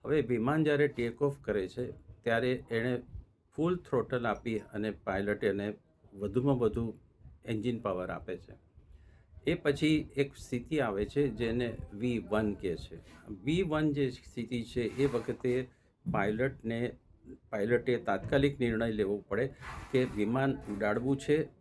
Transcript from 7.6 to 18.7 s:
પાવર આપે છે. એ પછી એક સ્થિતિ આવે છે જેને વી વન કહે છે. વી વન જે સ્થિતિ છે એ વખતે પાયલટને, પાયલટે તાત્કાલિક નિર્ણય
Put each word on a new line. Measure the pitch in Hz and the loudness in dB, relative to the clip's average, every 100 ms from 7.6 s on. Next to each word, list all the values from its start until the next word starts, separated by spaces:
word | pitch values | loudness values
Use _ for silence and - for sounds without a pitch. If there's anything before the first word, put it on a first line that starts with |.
| 117 113 | 0 -2
પાવર | 110 92 92 | -2 -2 -4
આપે | 82 82 90 | -6 -8 -10
છે. | - - _ - - - - - - - - | -12 -20 _ -20 -20 -20 -20 -20 -20 -6 -2
એ | |
પછી | 170 147 139 151 156 - 139 | 0 0 2 4 4 2 -2
એક | 139 - | -2 -4
સ્થિતિ | - 123 120 156 | -6 -6 -2 0
આવે | 120 98 | 0 0
છે | 104 139 143 | 0 2 0
જેને | 107 117 117 120 - - | 0 0 0 -2 -4 -10
વી | 101 123 117 | -4 -2 -2
વન | 90 107 107 | 0 2 2
કહે | 92 95 80 | 0 -2 -4
છે. | - 85 - - - 98 | -8 -16 -18 -20 -14 -6
વી | 107 165 | 0 0
વન | 180 156 156 | 2 2 2
જે | 143 135 | 2 0
સ્થિતિ | 127 - - 110 123 | -2 -12 -10 -4 -4
છે | 113 123 | -2 -2
એ | 113 123 139 | -2 0 0
વખતે | 120 110 113 127 127 127 _ _ _ - | 0 -4 -4 0 0 -2 _ _ _ -2
પાયલટને, | 110 101 107 131 127 113 117 123 - _ - - - - | 0 0 0 -2 -2 -6 -2 -4 -6 _ -20 -20 -20 -8
પાયલટે | 107 107 120 127 117 | -2 2 2 4 0
તાત્કાલિક | - 95 - 143 143 139 | 2 -2 2 4 4 2
નિર્ણય | 120 | 0